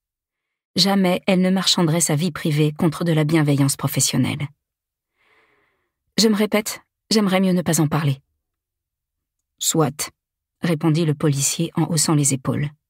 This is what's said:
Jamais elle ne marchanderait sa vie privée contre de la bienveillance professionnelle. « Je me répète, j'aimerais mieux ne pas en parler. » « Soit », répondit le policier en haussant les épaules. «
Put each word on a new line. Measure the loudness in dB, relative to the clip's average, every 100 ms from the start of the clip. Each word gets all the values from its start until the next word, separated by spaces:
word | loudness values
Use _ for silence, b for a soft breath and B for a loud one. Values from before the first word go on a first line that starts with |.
| _ _ _ _ _ _ _ -2
Jamais | 0 2 2 0 0
elle | 2
ne | 2
marchanderait | 0 0 0 0 0
sa | 0
vie | 0 -2
privée | -4 -2 0 0
contre | 0 -2 0
de | 0
la | 0
bienveillance | 2 2 2 2 0 0
professionnelle. « | -4 -2 0 0 0 -2 -8 _ _ _ _ _ _ _ _ _ _ _ _ _ _ _ _ 0
Je | 0
me | 2
répète, | 0 -2 -4 -10 _ _ -4
j'aimerais | 0 2 2
mieux | 2
ne | 0
pas | 0 0
en | 0
parler. » « | 0 -2 -4 _ _ _ _ _ _ _ _ _ _ _ _ _ -8
Soit », | -2 0 0 -2 -12 -14 _ _ _ _
répondit | -4 0 0 2
le | 0
policier | 0 0 0 -2 -2 -4
en | -2 -2
haussant | 0 2
les | 2 2
épaules. « | -2 -2 -4 -4 -8